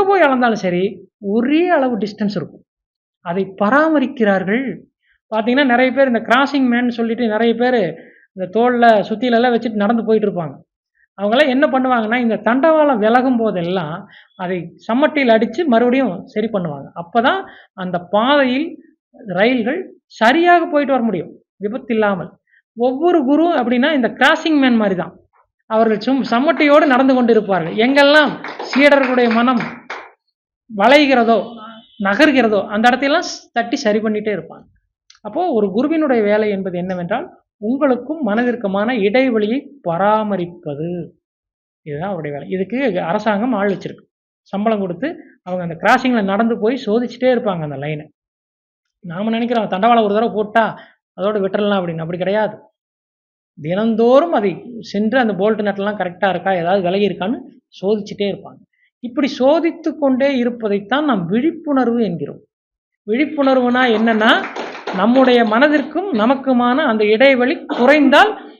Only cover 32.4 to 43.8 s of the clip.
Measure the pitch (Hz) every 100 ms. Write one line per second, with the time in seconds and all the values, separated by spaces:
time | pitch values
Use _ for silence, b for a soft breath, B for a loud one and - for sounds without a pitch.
32.4 | 226 202 - 214 240 262 277 330 349 -
33.4 | _ 233 - 285 208 214 220 214 214 185
34.4 | - - - _ _ _ _ _ 208 269
35.4 | 359 226 202 190 285 320 302 240 208 214
36.4 | 214 196 190 175 180 180 175 233 370 -
37.4 | _ - 208 269 285 240 - 320 220 214
38.4 | 247 226 196 196 214 254 196 240 262 220
39.4 | 208 269 - - 175 170 202 220 208 190
40.4 | 175 175 156 143 165 180 151 _ _ _
41.4 | _ _ _ _ 160 143 190 180 147 143
42.4 | 185 185 190 247 269 175 165 208 220 202
43.4 | 247 208 202 190